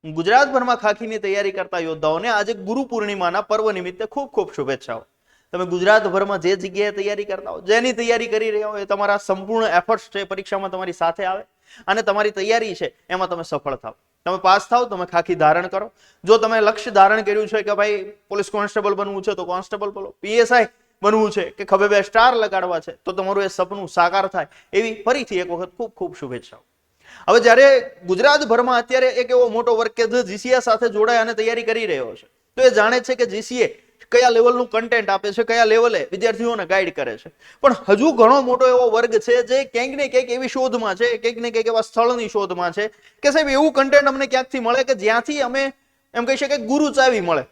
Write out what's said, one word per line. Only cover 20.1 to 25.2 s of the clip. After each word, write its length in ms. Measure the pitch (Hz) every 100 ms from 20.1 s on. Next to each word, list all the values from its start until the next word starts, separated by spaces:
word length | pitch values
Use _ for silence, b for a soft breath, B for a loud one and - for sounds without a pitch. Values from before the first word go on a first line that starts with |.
| -
પી 160 | 196 220
એસ 140 | 233
આઈ 160 | 247 214 _ _ _
બનવું 300 | 202 220 214
છે 180 | 208 165
કે 160 | - 196
ખભે 220 | 190 202
બે 140 | 202
સ્ટાર 340 | 196 226 240 240
લગાડવા 440 | 214 190 180 170
છે, 120 | - - -
તો 60 |
તમારું 320 | 185 190 196
એ 40 | 196
સપનું 400 | - 185 202 180
સાકાર 400 | - 175 196 190
થાય, 200 | 185 143 b b
એવી 300 | 196 226 220 202
ફરીથી 340 | 269